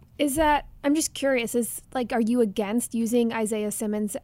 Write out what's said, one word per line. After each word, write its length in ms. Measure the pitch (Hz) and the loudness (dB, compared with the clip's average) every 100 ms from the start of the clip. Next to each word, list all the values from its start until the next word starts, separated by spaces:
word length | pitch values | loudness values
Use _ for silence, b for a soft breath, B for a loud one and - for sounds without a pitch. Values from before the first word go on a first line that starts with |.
| - - | -14 -2
Is 180 | 285 277 | 0 2
that, 320 | 302 294 - - | 2 2 -2 -4
I'm 120 | 285 311 | 0 2
just 180 | - | 0
curious, 420 | - 277 262 226 240 | -2 0 2 0 -2
is, 260 | 220 - - | -2 -6 -8
like, 200 | 262 233 | -6 -2
are 80 | 233 | 0
you 180 | 226 247 | 2 4
against 560 | 220 196 196 233 - 226 | 2 0 -2 -2 -2 -2
using 380 | 226 240 233 | 0 2 2
Isaiah 380 | 226 214 220 208 | 0 -2 -2 -4
Simmons 440 | - 214 214 208 - | -4 -4 -2 -4 -6